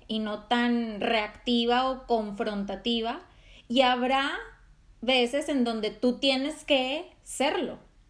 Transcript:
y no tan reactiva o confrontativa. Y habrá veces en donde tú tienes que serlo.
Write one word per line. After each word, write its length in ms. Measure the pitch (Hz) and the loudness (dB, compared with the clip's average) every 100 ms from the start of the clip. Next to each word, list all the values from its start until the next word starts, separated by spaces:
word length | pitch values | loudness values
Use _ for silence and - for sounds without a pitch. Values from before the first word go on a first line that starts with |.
| - | -6
y 100 | 220 | -4
no 240 | 214 208 | -4 -6
tan 560 | - 240 240 240 226 208 | -2 0 2 0 -2 -4
reactiva 880 | - 220 208 - - 240 233 247 262 | 0 0 -2 -6 0 0 2 2 2
o 160 | 262 - | -2 -2
confrontativa. 1120 | 233 208 202 220 202 196 196 240 233 226 302 - - - - - | -2 -2 -4 -4 -4 -6 -6 -2 -2 -2 -6 -12 -20 -20 -20 -2
Y 140 | 240 | 4
habrá 500 | 247 247 247 269 277 381 453 - - - - - | 4 4 2 0 0 -4 -10 -18 -20 -20 -20 -8
veces 460 | 233 262 240 277 302 | 2 2 4 0 0
en 120 | 285 | 0
donde 260 | 233 226 208 | 0 0 -4
tú 280 | 208 247 240 | 0 0 2
tienes 460 | 269 262 277 311 | 2 2 0 -4
que 480 | - 277 254 302 359 - | 0 2 2 -4 -8 -18
serlo. 560 | - - 277 381 214 - - _ - | -12 -2 0 0 -4 -8 -18 _ -20